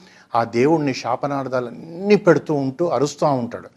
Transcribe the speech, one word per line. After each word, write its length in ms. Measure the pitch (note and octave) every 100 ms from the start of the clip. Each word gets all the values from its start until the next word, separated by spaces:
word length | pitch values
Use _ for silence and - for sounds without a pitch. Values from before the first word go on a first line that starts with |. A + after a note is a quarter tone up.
| - - _ A#2
ఆ 80 |
దేవుణ్ణి 500 | A2+ A2+ C#3 E3 C#3+
శాపనార్థాలన్నీ 1200 | B2+ A#2 B2+ C#3+ C#3 C3 B2+ B2 - D#3+ E3+ G3+ G3+
పెడుతూ 380 | F#3 C#3+ -
ఉంటూ 320 | D3 C3+ B2+ F3
అరుస్తూ 400 | B2 C#3+ - D#3
ఉంటాడు. 440 | C3 A#2 F#2+ F2+